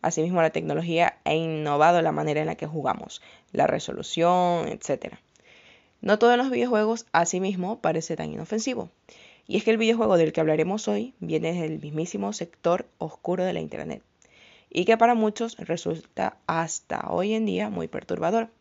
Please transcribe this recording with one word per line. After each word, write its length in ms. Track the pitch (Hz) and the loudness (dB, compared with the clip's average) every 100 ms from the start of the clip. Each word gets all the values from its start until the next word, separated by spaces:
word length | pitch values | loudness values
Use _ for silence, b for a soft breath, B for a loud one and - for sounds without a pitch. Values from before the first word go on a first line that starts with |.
Asimismo, 400 | - 156 160 180 | -2 -2 0 2
la 80 | 160 | 2
tecnología 640 | 160 160 151 170 165 170 - | 0 -2 -4 0 2 0 0
ha 80 | - | -2
innovado 680 | 156 165 156 151 143 156 175 | -2 0 -4 -2 4 6 6
la 100 | 165 | 4
manera 300 | 151 151 147 | 0 0 0
en 40 | 156 | -2
la 100 | 160 | -4
que 100 | 156 | -6
jugamos, 560 | 156 139 - - - B B B | -4 -4 -4 -6 -16 B B B
la 140 | - 151 | 0 2
resolución, 1000 | - - - - - 170 180 180 175 165 | 2 -4 -10 -8 0 4 4 4 2 -2
etcétera. 500 | - - 143 - - _ _ b b b b b b | -6 -4 -4 -4 -12 _ _ b b b b b b
No 160 | - 214 | 0 4
todo 140 | 233 | 6
en 60 | 240 | 6
los 120 | 269 | 2
videojuegos, 560 | 247 240 226 214 226 - | 0 2 2 2 0 0
asimismo, 680 | 160 170 185 190 185 180 220 | 0 2 0 0 -2 -4 -2
parece 380 | 165 160 160 160 | -2 -2 -4 -6
tan 140 | 160 | -6
inofensivo. 600 | 156 160 220 220 247 170 _ _ B B B _ | -8 -6 -4 -4 -6 -8 _ _ B B B _
Y 80 | - | -2
es 80 | |
que 60 | 220 | 2
el 80 | 220 | 2
videojuego 400 | 220 226 220 185 | 4 2 4 4
del 160 | 160 | 4
que 80 | 160 | 2
hablaremos 460 | 156 156 165 208 214 | 2 2 2 0 -2
hoy 260 | 208 240 - | -2 -4 -8
viene 340 | 170 160 165 | -4 -2 -2
del 260 | 175 160 156 | -2 -4 -6
mismísimo 540 | 147 151 165 202 196 | -6 -6 -4 -4 -4
sector 520 | 214 170 _ - 180 - _ | -6 -10 _ 0 0 -2 _
oscuro 460 | 165 - - 180 | -10 -8 -4 -2
de 100 | 185 | -2
la 60 | 175 | -2
internet, 420 | 156 - - - _ _ b b b b b | -6 -8 -8 -10 _ _ b b b b b
y 140 | - | -2
que 120 | 180 226 | 2 4
para 160 | 233 | 6
muchos 420 | 240 214 208 226 - | 4 2 0 -8 -8
resulta 800 | - 170 175 165 - - 190 - - | -6 -4 -4 -6 -8 -6 -6 -6 -4
hasta 600 | 165 165 - _ - - | -2 -2 -6 _ -6 -4
hoy 260 | 175 196 | -2 0
en 120 | 220 220 | 0 0
día 240 | 180 214 | -2 -2
muy 180 | 190 160 | -4 -6
perturbador. 640 | - - 175 160 220 226 _ | -8 -6 -2 0 0 -2 _